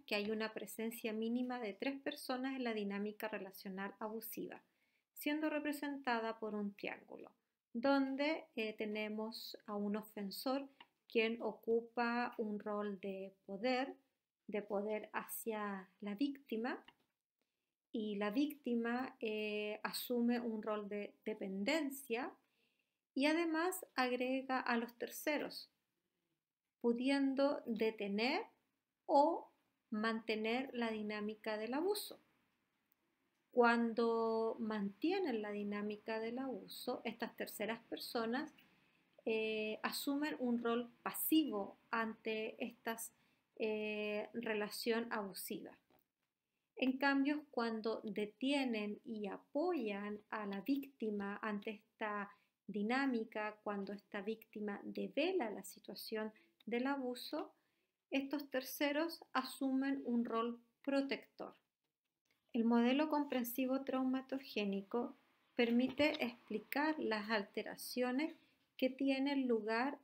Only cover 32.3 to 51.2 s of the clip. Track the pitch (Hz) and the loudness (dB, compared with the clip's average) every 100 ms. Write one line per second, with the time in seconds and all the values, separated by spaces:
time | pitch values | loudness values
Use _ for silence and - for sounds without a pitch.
32.3 | _ _ _ _ _ _ _ _ _ _ | _ _ _ _ _ _ _ _ _ _
33.3 | _ _ 247 233 233 233 226 233 226 226 | _ _ 6 8 6 4 2 4 4 2
34.3 | 226 226 240 214 214 202 - 320 392 330 | 2 0 0 -2 -2 -2 -2 0 2 2
35.3 | 220 208 208 208 208 208 208 - 220 226 | 0 -2 -2 -2 -2 -4 -4 -4 -4 -2
36.3 | 240 269 196 185 - - 254 233 233 220 | -4 -4 -6 -10 -8 -6 -4 -4 -4 -6
37.3 | - 208 - 208 233 - - - 240 226 | -4 -8 -4 -4 -4 -6 -8 -2 0 0
38.3 | 254 311 - - _ _ _ _ - - | 0 -2 -10 -20 _ _ _ _ -6 0
39.3 | 220 220 220 214 214 220 - 285 277 302 | 0 0 0 -2 -2 -4 -2 -2 0 -2
40.3 | - 247 233 233 240 240 - 196 - - | 0 0 2 2 0 -2 -8 -6 -4 4
41.3 | 320 269 208 196 - _ 226 220 214 220 | 4 4 0 -4 -10 _ 0 0 -2 -4
42.3 | 220 220 - 233 - 226 220 - - _ | -2 -4 -4 -6 -4 -6 -4 -8 -14 _
43.3 | _ _ - 220 214 214 214 208 208 - | _ _ -4 -2 0 -2 -2 -2 -2 -4
44.3 | 233 233 214 208 - 240 226 233 226 196 | -4 -2 0 -2 -2 0 0 0 -2 -4
45.3 | 175 - 190 - - _ _ _ _ _ | -6 -6 -6 -8 -16 _ _ _ _ _
46.3 | _ _ _ _ - 262 262 277 277 277 | _ _ _ _ 0 0 4 4 6 4
47.3 | 302 - 240 233 220 220 220 220 196 208 | 2 -2 -2 0 0 -2 -2 -2 -2 -4
48.3 | - 262 285 254 214 208 202 240 214 196 | 0 2 2 2 0 -2 -4 -8 -6 -4
49.3 | 185 - 285 349 330 214 202 208 208 - | -6 -4 0 2 2 0 -2 -4 -6 -6
50.3 | 220 202 196 196 277 - - 214 208 | -6 -4 -2 0 0 -2 -4 -2 -2